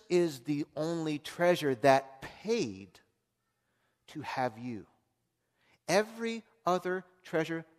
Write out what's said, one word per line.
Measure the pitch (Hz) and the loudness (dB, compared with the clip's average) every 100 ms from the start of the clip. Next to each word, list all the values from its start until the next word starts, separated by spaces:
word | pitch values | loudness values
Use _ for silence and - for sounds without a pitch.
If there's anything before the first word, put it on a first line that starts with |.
| - | 2
is | 175 170 135 | 2 2 -2
the | 123 147 147 139 | -4 -4 -4 -4
only | 156 170 156 147 | -4 -2 -2 -4
treasure | - - 175 175 147 127 | -8 0 2 4 2 4
that | 143 135 - - | 6 6 2 -14
paid | - - 190 233 127 95 98 - _ _ _ _ _ _ _ _ _ _ - | -18 -12 -2 -2 -2 -6 -16 -20 _ _ _ _ _ _ _ _ _ _ -16
to | 156 | -12
have | 123 143 127 110 | -8 -4 -4 -4
you. | 123 110 80 _ _ _ _ _ _ _ _ _ - | -10 -10 -14 _ _ _ _ _ _ _ _ _ 0
Every | 185 214 226 226 226 - _ - | 2 2 -6 -6 -6 -10 _ 0
other | 180 180 185 - _ | 0 0 -4 -8 _
treasure | - 165 160 165 - | -4 -2 -2 -6 -10